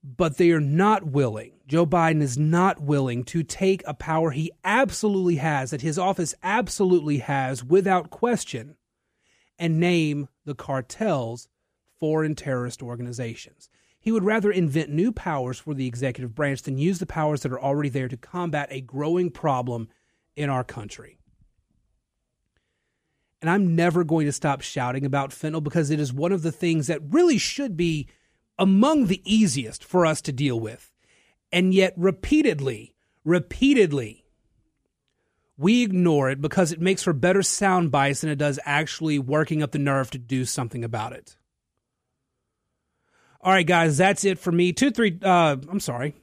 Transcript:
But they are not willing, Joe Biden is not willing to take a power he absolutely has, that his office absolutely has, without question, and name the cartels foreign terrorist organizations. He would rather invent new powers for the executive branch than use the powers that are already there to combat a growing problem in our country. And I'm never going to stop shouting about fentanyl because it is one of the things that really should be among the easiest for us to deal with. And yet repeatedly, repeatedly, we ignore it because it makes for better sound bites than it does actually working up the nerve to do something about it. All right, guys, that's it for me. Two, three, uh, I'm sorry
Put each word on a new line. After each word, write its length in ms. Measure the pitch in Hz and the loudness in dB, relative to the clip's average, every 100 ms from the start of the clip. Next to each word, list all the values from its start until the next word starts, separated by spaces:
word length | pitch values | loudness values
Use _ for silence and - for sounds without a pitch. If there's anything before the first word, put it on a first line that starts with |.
But 320 | 139 123 170 143 | -18 -2 -2 4
they 160 | 175 | 4
are 80 | 165 | 4
not 440 | 143 156 202 214 | 2 2 4 2
willing, 500 | 165 139 127 107 113 _ 139 | 0 0 0 -4 -12 _ -2
Joe 180 | 160 | 0
Biden 380 | 170 175 165 160 | 2 2 2 2
is 160 | 143 123 | 0 0
not 420 | 151 170 190 - | 2 4 2 0
willing 440 | 147 143 135 120 | -2 0 0 -4
to 180 | 127 170 | -4 -6
take 400 | 160 - 190 190 | -6 -2 0 0
a 100 | - | -4
power 360 | 147 - 160 165 | -10 -2 0 0
he 220 | 135 160 - | -2 -6 -6
absolutely 720 | 196 220 247 - 214 196 180 165 | 0 2 0 0 0 2 2 0
has, 360 | 160 147 131 | 0 -2 -4
that 100 | 147 | -6
his 160 | 151 147 | -4 -2
office 360 | 185 190 165 - | -2 -2 -6 -6
absolutely 760 | 180 214 208 - 190 175 151 147 | -2 -2 -2 0 4 4 2 -2
has, 460 | - 139 131 135 | -2 -4 -2 -6
without 460 | 123 180 196 185 165 | 2 2 4 0 -2
question, 680 | - 233 240 - 123 143 - _ _ _ _ _ _ _ _ | -4 -2 -2 -4 -12 -14 -20 _ _ _ _ _ _ _ _
and 220 | 170 160 | -2 2
name 480 | 175 175 156 147 139 _ | 2 2 0 -4 -8 _
the 100 | - | -14
cartels 920 | 139 - 135 120 - 220 147 113 117 - _ _ _ _ _ | -12 -6 -6 -6 -4 -2 -2 -4 -10 -16 _ _ _ _ _
foreign 380 | 156 156 156 151 | -2 0 -2 -4
terrorist 440 | 143 127 123 - | -4 -4 -4 -8
organizations. 880 | 123 120 123 120 117 113 - _ - _ _ _ | -12 -10 -10 -8 -8 -10 -18 _ -20 _ _ _
He 140 | - | -2
would 120 | 226 | 0
rather 280 | 190 220 208 | 2 2 2
invent 380 | 190 165 143 147 | 2 2 0 -2
new 200 | 147 220 | 0 0
powers 480 | 226 - 147 127 123 | 0 -4 -4 -4 -8
for 160 | - | -8
the 140 | 139 131 | -6 -6
executive 460 | 120 131 120 123 | -4 -6 -6 -10
branch 280 | 113 143 139 | -4 -2 -2
than 160 | - 135 | -6 -2
use 220 | 160 180 | 0 -2
the 60 | 180 | -4
powers 360 | 165 151 147 | -2 -2 -2
that 100 | 143 | -4
are 80 | 127 | -4
already 280 | 139 147 147 | -2 0 -2
there 200 | 135 127 | -2 -6
to 80 | 120 | -8
combat 520 | - 180 175 147 143 | -10 -6 -4 -4 -6
a 100 | 135 | -10
growing 500 | 123 131 147 175 180 | -10 -6 -2 0 -2
problem 580 | - 160 131 127 117 110 _ _ _ _ - | -2 -2 0 -2 -6 -8 _ _ _ _ -8
in 120 | 147 | -4
our 160 | 131 | -2
country. 540 | 120 - 104 - - _ _ _ _ _ _ _ _ _ _ _ _ _ _ _ _ _ _ _ _ _ _ _ | -4 -10 -14 -16 -20 _ _ _ _ _ _ _ _ _ _ _ _ _ _ _ _ _ _ _ _ _ _ _
And 80 | 160 | 0
I'm 260 | 190 185 165 | 2 2 2
never 280 | 170 170 | 2 2
going 220 | 165 160 147 | 2 2 0
to 60 | |
stop 300 | 139 156 135 | -2 -2 -2
shouting 420 | - - 123 131 | -6 -6 -4 -2
about 260 | 139 139 139 | -2 -2 -4
fentanyl 320 | - 156 160 | -6 -6 -4
because 280 | 147 170 143 | -2 -2 0
it 100 | 151 | 0
is 120 | 143 | -2
one 200 | 127 170 | -2 -2
of 100 | 190 | 0
the 100 | 160 | -2
things 340 | 151 175 160 135 | -2 0 0 0
that 140 | 156 147 | -4 0
really 260 | 254 349 240 | 4 4 4
should 380 | - - 277 165 | 0 -4 -6 -2
be 320 | 175 156 135 _ _ _ _ - | -2 -2 -6 _ _ _ _ 0
among 460 | 196 190 269 311 214 | 4 6 6 4 2
the 160 | 190 | 0
easiest 600 | - 220 208 127 110 - | 2 4 4 2 -6 -12
for 200 | - 180 | -2 2
us 160 | 165 151 | 2 0
to 100 | - | -4
deal 260 | 131 143 120 | -2 -2 -2
with. 340 | 110 117 - _ _ _ _ _ _ | -6 -12 -20 _ _ _ _ _ _
And 200 | 175 185 | 0 4
yet 220 | 185 190 175 | 4 2 2
repeatedly, 1000 | 185 - - 302 285 156 135 110 110 _ _ _ | 0 0 2 4 4 0 -4 -6 -14 _ _ _
repeatedly, 1000 | 151 175 - - 269 269 185 143 110 - _ _ _ _ _ _ _ _ _ _ _ _ _ - | 0 0 0 2 4 6 4 2 -6 -14 _ _ _ _ _ _ _ _ _ _ _ _ _ -2
we 280 | 160 240 | 2 4
ignore 460 | 240 185 170 151 131 | 4 2 4 4 2
it 100 | 135 | 0
because 320 | 147 190 175 | -2 0 0
it 80 | 160 | 0
makes 240 | 175 190 | -2 0
for 80 | - | 0
better 300 | 147 127 139 | 0 2 2
sound 500 | 180 - 202 185 170 | 2 0 2 2 2
bites 300 | 139 139 143 | 2 0 0
than 80 | 156 | -4
it 80 | 143 | -2
does 200 | 147 139 | -2 -2
actually 560 | - 143 156 - 160 147 | -2 -2 -2 -4 -2 -2
working 420 | 127 151 156 156 | 0 0 0 0
up 80 | 147 | -2
the 80 | 147 | 0
nerve 320 | 139 139 127 | 0 0 -2
to 80 | 131 | -8
do 260 | 120 131 | -4 -4
something 380 | 127 - 120 127 | -2 -4 -6 -6
about 300 | 117 113 113 | -6 -6 -8
it. 240 | 123 - _ _ _ _ _ _ _ _ _ _ _ _ _ _ _ _ _ _ _ _ _ | -12 -20 _ _ _ _ _ _ _ _ _ _ _ _ _ _ _ _ _ _ _ _ _
All 120 | 185 | 2
right, 120 | 190 | 4
guys, 320 | 170 175 165 143 | 6 4 4 4
that's 280 | 185 196 | 4 4
it 160 | 196 185 | 0 -2
for 100 | - | 0
me. 220 | 170 180 | 2 2
Two, 180 | - 277 | 4 0
three, 260 | 233 220 175 | 2 0 0
uh, 340 | 202 175 160 139 147 | 2 4 4 0 -4
I'm 80 | 190 | -6
sorry 380 | - 120 143 - | -4 -6 -6 -8